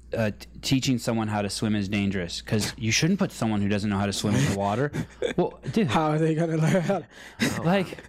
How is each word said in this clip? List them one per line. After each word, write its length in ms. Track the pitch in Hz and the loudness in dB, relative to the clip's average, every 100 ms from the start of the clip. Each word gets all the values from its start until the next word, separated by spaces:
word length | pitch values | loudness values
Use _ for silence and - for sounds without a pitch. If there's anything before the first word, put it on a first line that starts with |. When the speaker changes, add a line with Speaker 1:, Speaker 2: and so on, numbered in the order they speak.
| - - | -8 -2
Speaker 1:
uh, 140 | 107 - | -2 -2
t-, 80 | - - | -10 -10
teaching 360 | - 135 131 120 | 0 0 2 0
someone 280 | - 113 110 | 0 0 0
how 140 | 107 | 0
to 80 | 101 | -2
swim 240 | - 113 | -2 0
is 140 | 107 95 | 0 0
dangerous, 520 | 104 101 95 85 - | 0 0 0 -4 -8
'cause 320 | - 110 98 - | -2 -2 -2 -4
you 120 | 110 | -2
shouldn't 260 | 110 160 196 | 2 2 2
put 140 | 190 | 0
someone 280 | - 113 107 | -2 -2 0
who 80 | 101 | 2
doesn't 220 | 104 104 | 0 0
know 80 | 98 | 0
how 80 | 101 | 0
to 60 | |
swim 220 | 98 104 | 0 0
in 100 | 123 139 | 2 2
the 60 | 101 | 0
water. 320 | 101 107 143 - | 0 0 0 -2
Speaker 2:
<laughs> 40 | - - - - | -8 -4 -2 0
Speaker 1:
Well, 220 | 175 - - | 0 -2 -4
dude. 160 | 226 175 | 0 2
Speaker 2:
How 240 | 165 156 | 2 2
are 60 | 151 | 2
they 160 | 160 | 2
gonna 220 | 156 170 160 | 2 0 2
learn 240 | 156 185 | 2 2
how 200 | 156 190 | 2 -2
to 60 | - - - - | -4 -16 -18 -4
Speaker 3:
Oh, 200 | 254 - | -2 0
Speaker 1:
Like, 360 | 156 196 180 - | 2 2 0 -8